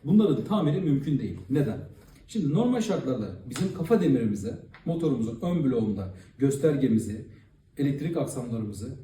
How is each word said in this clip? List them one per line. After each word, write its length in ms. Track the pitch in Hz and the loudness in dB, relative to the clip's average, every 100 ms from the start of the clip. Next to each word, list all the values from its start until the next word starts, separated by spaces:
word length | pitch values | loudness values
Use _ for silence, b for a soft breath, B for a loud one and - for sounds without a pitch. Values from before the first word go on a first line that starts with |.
bunların 400 | 143 214 196 120 | 6 6 6 2
tamiri 380 | - 208 156 185 | 0 2 2 2
mümkün 380 | 170 135 - 131 | 2 0 2 -2
değil. 200 | 104 90 - | -2 -8 -2
Neden? 300 | 147 123 95 - B B B - | 0 0 -2 -10 B B B -8
Şimdi 260 | 226 143 | -2 0
normal 280 | 165 247 247 | 2 2 2
şartlarda 460 | 220 170 135 117 98 - 123 | 0 -2 -2 -4 -4 -8 -10
bizim 240 | - 185 | -4 -4
kafa 280 | - 165 220 | -4 2 4
demirimize, 580 | 160 127 110 101 110 - - - 165 | 4 4 2 -2 -6 -8 -14 -10 -4
motorumuzun 540 | 165 160 120 110 117 | 0 0 0 -2 -2
ön 220 | 175 175 | -2 0
bloğunda 500 | 135 117 107 98 92 B B - | 2 2 0 -2 -6 B B 0
göstergemizi, 880 | 139 139 160 139 131 110 98 113 - B B B _ - | 0 4 2 4 2 2 0 -8 -12 B B B _ -2
elektrik 400 | 143 - 156 156 | -2 0 -2 -2
aksamlarımızı 800 | - 131 120 110 104 95 - - | -2 -6 -6 -4 -6 -8 -10 -12